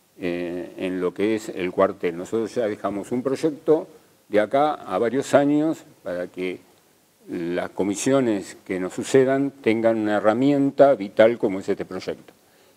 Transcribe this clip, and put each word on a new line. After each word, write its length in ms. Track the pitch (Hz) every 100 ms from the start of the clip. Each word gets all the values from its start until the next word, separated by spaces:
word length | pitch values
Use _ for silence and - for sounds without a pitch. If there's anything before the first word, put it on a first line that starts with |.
| _ -
eh, 540 | 90 87 87 87 - -
en 240 | 92 92
lo 140 | 90
que 220 | 87 104 110
es 120 | -
el 240 | - 92
cuartel. 460 | 90 98 92 90 85
Nosotros 360 | 95 113 107
ya 140 | - 110
dejamos 440 | 104 101 101 92
un 100 | 120
proyecto 640 | 127 131 160 143 - 156 180 - _ _ -
de 120 | 101
acá 340 | 104 135 151
a 240 | - 123 95
varios 340 | 117 127 -
años 520 | 139 143 147 156 151 - _
para 240 | 98 87 90
que 420 | 87 92 90 _ _ _ _ _ _ 202
las 420 | 90 85 87 92
comisiones 880 | - 98 98 131 135 123 104 90 -
que 160 | - 95
nos 140 | 92
sucedan 580 | - 110 135 131 135 139
tengan 460 | - 117 110 113 113
una 180 | 104 104
herramienta 800 | 101 110 135 143 139 - 139 120
vital 420 | 98 - 110 117
como 220 | 113 95
es 80 | 95
este 160 | 92
proyecto, 480 | 85 92 - 78 - - _ _ _